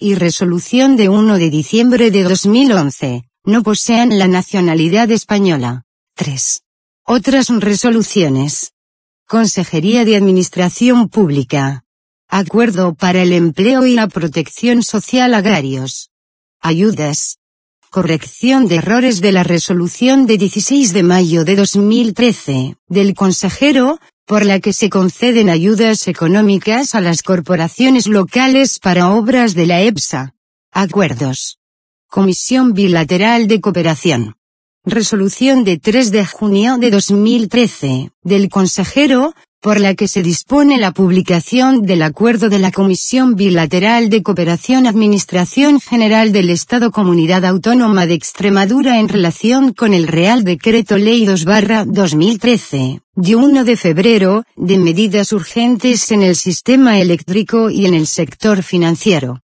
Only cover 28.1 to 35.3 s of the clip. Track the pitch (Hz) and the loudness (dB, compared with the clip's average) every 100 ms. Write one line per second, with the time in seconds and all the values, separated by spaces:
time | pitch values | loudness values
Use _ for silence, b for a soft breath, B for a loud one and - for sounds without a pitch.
28.1 | 208 180 247 262 262 - - 190 180 180 | 0 0 0 2 2 0 -2 -2 0 2
29.1 | 220 220 254 233 175 170 175 220 202 - | 0 0 0 0 0 0 2 0 -2 -6
30.1 | 131 135 _ _ _ _ 190 190 202 165 | -8 -10 _ _ _ _ -6 -4 -2 -2
31.1 | 117 135 127 - - _ _ _ _ _ | -2 -6 -6 -10 -16 _ _ _ _ _
32.1 | 196 190 175 - 262 254 196 196 170 151 | -2 0 -2 -2 0 2 2 0 0 0
33.1 | 180 220 233 214 220 202 175 160 151 175 | 0 0 0 0 0 0 -2 -2 -2 -2
34.1 | 123 110 - _ _ _ _ 180 226 202 | -2 -4 -10 _ _ _ _ -6 -4 -2
35.1 | 202 196 | -2 -2